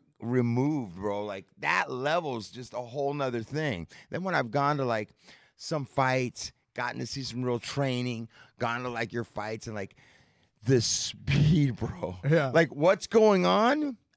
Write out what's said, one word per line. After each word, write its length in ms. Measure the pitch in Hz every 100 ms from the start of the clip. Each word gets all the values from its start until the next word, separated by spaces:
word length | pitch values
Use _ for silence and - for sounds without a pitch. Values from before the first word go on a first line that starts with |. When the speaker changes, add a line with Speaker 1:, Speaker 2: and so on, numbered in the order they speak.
| - _
Speaker 1:
removed, 760 | 113 127 120 117 143 156 110 87
bro. 300 | 104 101 104
Like, 200 | 98 - _
that 320 | 147 175 160
level 460 | 127 139 170 156 120
is 120 | 98
just 260 | 117 120 113
a 60 |
whole 340 | 123 131 139 143
nother 260 | 135 120
thing. 460 | 110 143 156 95 80 - -
Then 100 | -
when 140 | 190 165
I've 160 | 120
gone 260 | 139 143 147
to, 80 | 127
like, 240 | 110 107 _ - - _ _
some 300 | - 156 131
fights, 680 | - 131 131 127 - - - _ -
gotten 220 | 123 -
to 40 | 123
see 180 | 139
some 200 | 123 117
real 160 | 127 120
training, 720 | - - 139 123 123 117 113 - - _
gone 240 | 120 120
to, 60 | 127
like, 220 | 117 117
your 140 | 117 110
fights, 420 | - 107 113 -
and, 80 | 107
like, 200 | 98 _ _ _ _ _ _ _ 104
the 140 | 131
speed, 960 | 107 - - - - 139 151 165 143 110
bro. 400 | 110 - 82 92 143
Speaker 2:
Yeah. 220 | 165 135
Speaker 1:
Like, 220 | 147 165
what's 340 | 147 165 196 -
going 380 | 220 214 196 180
on? 520 | 190 233 294 294 240 _